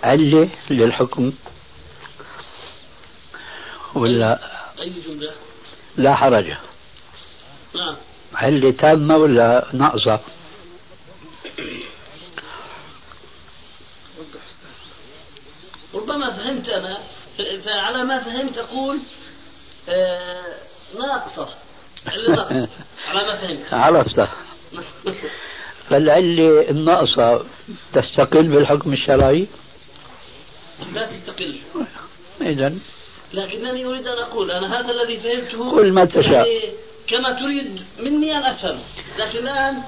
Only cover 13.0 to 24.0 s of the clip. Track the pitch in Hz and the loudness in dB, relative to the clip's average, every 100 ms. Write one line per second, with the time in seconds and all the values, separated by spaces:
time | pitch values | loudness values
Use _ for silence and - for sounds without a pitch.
13 | - - - - - - - - - - | -20 -20 -20 -20 -20 -20 -20 -20 -20 -20
14 | - 165 156 143 - - - - - - | -20 -20 -20 -20 -20 -20 -20 -20 -20 -20
15 | - - - - - - - - - 190 | -20 -20 -20 -20 -20 -20 -20 -20 -12 -10
16 | 220 294 254 196 226 262 240 196 185 196 | -6 -4 -6 -6 -8 -8 -6 -6 -6 -12
17 | 214 - - - 202 196 196 202 202 254 | -14 -20 -20 -10 -8 -8 -6 -4 -2 -4
18 | 254 269 233 247 269 233 226 254 269 285 | -2 -4 -4 -6 -6 -6 -8 -6 -4 -6
19 | - - - - - - - - - 180 | -8 -20 -20 -20 -20 -20 -20 -18 -4 0
20 | 185 180 180 180 180 - - - - 214 | 0 -2 -8 -12 -12 -16 -18 -20 -18 -10
21 | 269 262 - - - - - - - - | -6 -6 -6 -12 -12 -14 -20 -20 -20 -16
22 | - 381 453 320 - 131 117 - - - | -12 -4 0 0 0 -2 -4 -8 -20 -16
23 | - 185 208 202 185 156 - 117 139 165 | -6 -4 -4 -6 -8 -10 -4 2 6 6